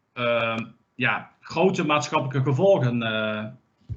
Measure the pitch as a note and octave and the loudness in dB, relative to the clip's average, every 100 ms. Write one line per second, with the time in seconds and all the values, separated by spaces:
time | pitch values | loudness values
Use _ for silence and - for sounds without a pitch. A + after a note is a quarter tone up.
0 | _ B2 A#2+ A#2 A2+ A2+ A#2 - _ - | _ -4 0 0 0 -4 -8 -16 _ -4
1 | B2 G#2 - _ - E3 F#3+ F3+ D3+ D3+ | -2 -2 -6 _ -8 2 2 2 0 0
2 | C#3+ D#3 C3+ C#3 C3+ C3 G3 F#3+ B2+ A#2+ | 0 -2 0 0 0 2 4 4 2 0
3 | A2+ A2 G#2+ G#2+ A2 - _ _ - | -2 -2 -2 -4 -8 -14 _ _ -14